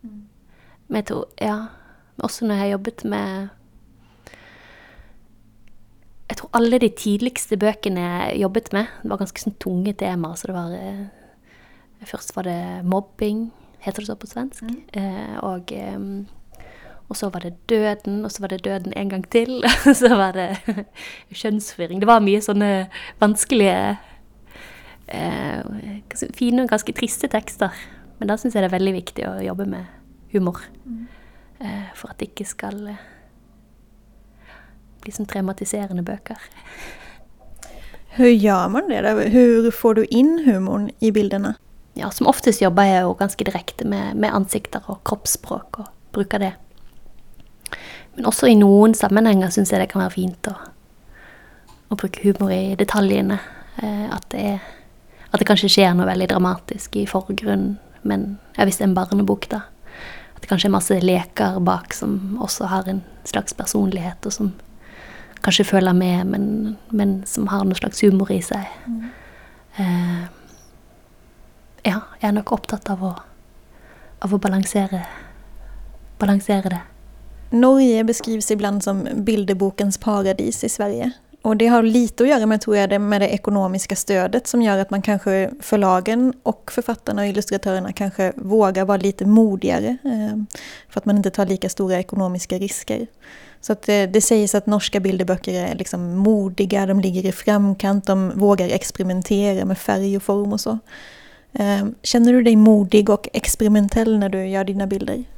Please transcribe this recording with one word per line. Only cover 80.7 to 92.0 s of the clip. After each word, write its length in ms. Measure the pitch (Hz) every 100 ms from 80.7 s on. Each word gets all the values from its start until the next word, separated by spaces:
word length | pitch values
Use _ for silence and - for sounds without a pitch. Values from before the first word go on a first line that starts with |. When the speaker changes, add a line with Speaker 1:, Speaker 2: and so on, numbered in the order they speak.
| - 202 226 240 - _ - 220
Speaker 1:
Och 120 | 214
det 100 | 233
har 160 | 240
lite 400 | 226 233 233 -
att 60 | 247
göra 160 | 277 220
med, 160 | 214
tror 160 | - 208
jag, 120 | 196
det, 100 | 202
med 220 | 208 202
det 60 | 202
ekonomiska 680 | 202 - 202 190 190 - 196
stödet 520 | - 196 185 233 -
som 140 | 240
gör 160 | 226 196
att 120 | 196
man 120 | 196
kanske, 500 | 196 202 202 190 190 262
förlagen 720 | - 208 196 185 185 233 254 254
och 280 | - - -
författarna 500 | - 240 233 - 208
och 60 | 202
illustratörerna 640 | 196 208 196 202 185 185
kanske 400 | 190 196 190 185 -
vågar 500 | 190 220 196 190 190
vara 120 | 196
lite 280 | 190 196 196
modigare, 720 | 214 220 190 185 170 208 254
eh, 340 | 277 226 214 214 214 - - - -
för 100 | -
att 60 | 202
man 120 | 202
inte 120 | 196
tar 160 | 185 196
lika 240 | 190 185
stora 300 | - 190
ekonomiska 580 | 185